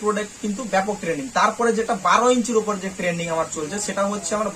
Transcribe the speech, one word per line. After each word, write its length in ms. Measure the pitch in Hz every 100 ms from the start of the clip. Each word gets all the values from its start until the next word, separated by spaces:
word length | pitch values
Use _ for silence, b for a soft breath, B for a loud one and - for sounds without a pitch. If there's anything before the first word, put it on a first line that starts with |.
প্রোডাক্ট 300 | 208 208 208 -
কিন্তু 180 | 208 202 226
ব্যাপক 220 | 190 202 202
ট্রেন্ডিং। 240 | 165 147 - 185
তারপরে 320 | 202 214 233 214
যেটা 160 | 220 208 202
বারো 180 | 208 247 254
ইঞ্চির 240 | 240 220
উপর 120 | 208 196
যে 80 | 190 -
ট্রেন্ডিং 280 | 180 170 170
আমার 140 | 165 156 165
চলছে, 200 | 151 202 -
সেটা 160 | 196 202
হচ্ছে 200 | 208 - 214
আমার 120 | 208